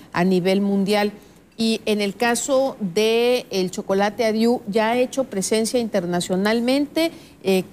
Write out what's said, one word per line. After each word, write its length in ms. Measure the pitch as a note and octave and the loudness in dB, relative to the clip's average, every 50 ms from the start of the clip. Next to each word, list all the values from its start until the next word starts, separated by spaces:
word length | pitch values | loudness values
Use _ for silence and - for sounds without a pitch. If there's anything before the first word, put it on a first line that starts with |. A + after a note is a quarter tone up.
| - - - | -20 -8 -2
a 100 | E3 F3+ | 0 2
nivel 380 | F#3+ F#3 F3+ E3+ F#3+ F#3+ G3+ | 2 2 2 2 2 2 2
mundial. 500 | G3+ G3 G3 G3 G3 F#3+ G#3 G#3 G#3 G#3 G#3 - - - - - - _ _ | 2 2 0 0 2 2 2 0 0 -2 -4 -8 -16 -20 -20 -20 -20 _ _
Y 240 | - A3+ A3+ A3+ G#3+ - | -4 -2 0 0 -2 -2
en 160 | A3 G#3+ G#3 | -2 -2 0
el 140 | G3+ G3 F#3+ | 0 -2 -2
caso 640 | - A#3+ A#3 A#3+ A#3 - - C4+ C4 C4+ C4 - - | 0 0 0 0 -2 -2 0 2 2 2 0 -2 -4
del 920 | G#3 F3 E3 G#3 A3 A3 A3+ A#3 A#3+ A#3+ B3 B3 - - F#3 F#3+ F#3 F3+ - | -6 -4 0 0 2 2 2 2 2 2 0 0 -2 -4 -2 -2 -2 -2 -4
chocolate 520 | G#3+ - - G3 G3 G3+ G#3+ G#3 A#3+ A3+ | -8 -4 -2 0 0 0 0 0 0 0
Adiu, 380 | A3 G#3+ A3 A3+ A#3 A#3+ B3 - G#3 | 0 2 2 2 2 2 0 -2 -2
ya 220 | F#3+ A3 G#3+ A3 | 0 0 0 2
ha 80 | A#3+ B3 | 2 0
hecho 260 | B3+ B3+ - C4+ B3+ | 0 0 0 -4 -4
presencia 560 | C4 G#3+ G3 F#3 - A3+ A3 A3+ G#3+ - B3 | -2 -4 -6 -2 0 0 0 0 0 0 -2
internacionalmente. 1300 | A#3 G#3 - G3 F3 F3 F3 F3 E3+ - F#3 F#3 G3 G#3 A3+ A#3 A#3 B3+ C4+ C#4+ D4 C#4+ - D#4+ E4 E4 - - - - - - - | -2 0 -2 -2 -2 -2 -2 -2 -2 -2 -2 0 0 0 0 0 0 0 0 0 0 -2 0 -2 -2 -2 -2 -8 -16 -20 -20 -6 -2
Eh, 220 | F#3+ F#3+ - - - | 0 0 0 0 -2